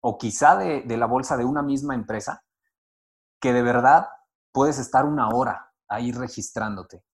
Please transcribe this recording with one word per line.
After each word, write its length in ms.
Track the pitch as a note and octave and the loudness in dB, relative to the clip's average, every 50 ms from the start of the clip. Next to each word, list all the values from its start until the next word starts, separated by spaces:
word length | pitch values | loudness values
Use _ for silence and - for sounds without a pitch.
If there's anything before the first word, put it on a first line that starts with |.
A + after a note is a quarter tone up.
o 160 | - A#2+ G#2+ | -2 -4 -4
quizá 380 | - - A2+ - - C#3+ D3 F#3 | -4 -6 -6 -4 4 6 6 6
de, 260 | G3 F#3+ F3 D3+ C#3 | 6 2 -2 -4 -4
de 160 | - A#2+ A#2 | -4 -4 -2
la 100 | A#2 A#2+ | -2 0
bolsa 280 | A2 B2 C3 C3 - C#3+ | 0 0 -2 0 -2 -2
de 80 | B2+ A#2+ | -2 0
una 160 | B2+ C#3+ D3 | 0 0 0
misma 320 | C#3+ C#3 C#3 C3+ C#3+ C#3+ C3+ | -2 -2 -2 -4 -4 -4 -6
empresa, 500 | B2 G#2+ - A2+ A2 - - - - _ _ _ _ _ _ _ _ _ _ _ _ _ _ _ _ _ _ _ _ | -6 -6 -6 -6 -6 -6 -8 -12 -12 _ _ _ _ _ _ _ _ _ _ _ _ _ _ _ _ _ _ _ _
que 120 | - C3 B2 | -2 0 2
de 80 | B2 | 2
verdad 460 | A#2+ B2 A#2+ B2 A#2+ C3 D3 E3+ - - - - _ _ _ _ _ _ | 2 2 2 4 6 6 6 6 4 2 -12 -20 _ _ _ _ _ _
puedes 280 | _ C3+ C3+ D3+ D3 C#3 | _ 2 2 2 2 -2
estar 260 | B2 - - C3 C#3 | -6 0 2 2 2
una 240 | D3 D3+ C#3+ A#2+ G#2+ | 2 0 0 0 0
hora 440 | A2+ B2 B2+ A#2 F2+ - - _ _ _ _ | 2 0 0 -2 -4 -8 -12 _ _ _ _
ahí 240 | _ G#2 A2+ A#2+ A#2+ | _ -6 -4 -4 -4
registrándote. 920 | A#2+ A#2+ B2+ A#2 - - G2+ - - A2+ A2 G#2+ G#2 F#2 F2+ - - F2+ _ _ | -4 -6 -8 -10 -10 -12 -12 -10 -8 -6 -6 -6 -6 -10 -12 -16 -20 -20 _ _